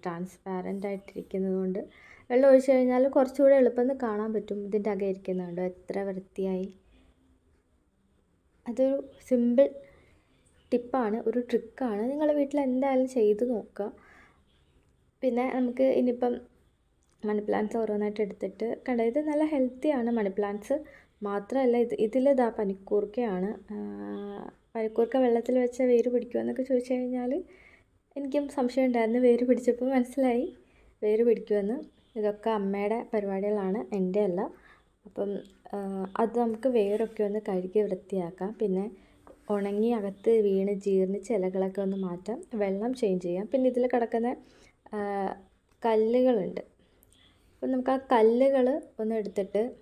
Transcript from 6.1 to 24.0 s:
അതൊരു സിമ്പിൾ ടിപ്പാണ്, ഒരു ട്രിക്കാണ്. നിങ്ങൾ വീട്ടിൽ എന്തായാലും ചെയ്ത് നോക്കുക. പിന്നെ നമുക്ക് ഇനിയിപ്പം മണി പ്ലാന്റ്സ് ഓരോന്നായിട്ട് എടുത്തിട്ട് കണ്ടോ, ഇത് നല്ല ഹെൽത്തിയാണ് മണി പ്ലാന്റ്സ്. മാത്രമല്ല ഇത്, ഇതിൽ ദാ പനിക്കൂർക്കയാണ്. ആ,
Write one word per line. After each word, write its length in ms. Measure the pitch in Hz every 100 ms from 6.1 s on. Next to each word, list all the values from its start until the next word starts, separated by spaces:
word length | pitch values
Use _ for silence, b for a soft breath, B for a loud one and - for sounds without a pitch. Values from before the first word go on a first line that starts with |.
| 190 190 - 190 185 190 - b b b b _ _ _ _ _ _ _ _ _ _ _ _ _ _ -
അതൊരു 320 | 233 262 277 - - -
സിമ്പിൾ 400 | 254 240 240 277 - b b b b b b b _ _
ടിപ്പാണ്, 460 | 247 247 262 226 220 226
ഒരു 120 | 226 240
ട്രിക്കാണ്. 520 | 226 220 - 254 202 233
നിങ്ങൾ 160 | 285 302 294
വീട്ടിൽ 220 | 277 294 277
എന്തായാലും 420 | 254 277 262 262 254
ചെയ്ത് 260 | 214 208 247
നോക്കുക. 400 | 226 - - 208 - b b b b b _ _ _ _ _ _ _
പിന്നെ 220 | 262 240 254 262
നമുക്ക് 300 | 247 240 262 254
ഇനിയിപ്പം 340 | 247 240 247 240 - _ _ _ _ _ _ _
മണി 180 | 208 208 208
പ്ലാന്റ്സ് 300 | 196 214 233
ഓരോന്നായിട്ട് 420 | 220 208 208 208 202
എടുത്തിട്ട് 420 | 196 196 196 226 - -
കണ്ടോ, 180 | 240 233
ഇത് 100 | 254 302
നല്ല 160 | 294 311
ഹെൽത്തിയാണ് 580 | 302 254 254 302 285 233
മണി 200 | 233 202 190
പ്ലാന്റ്സ്. 380 | 202 208 - 285 302 B B _ 208
മാത്രമല്ല 520 | 202 202 254 262 240 233
ഇത്, 80 | - 214
ഇതിൽ 200 | 262 262
ദാ 120 | 262 240 226
പനിക്കൂർക്കയാണ്. 880 | 208 190 - 208 202 208 233 185 190 220 -
ആ, 40 | 208 208 202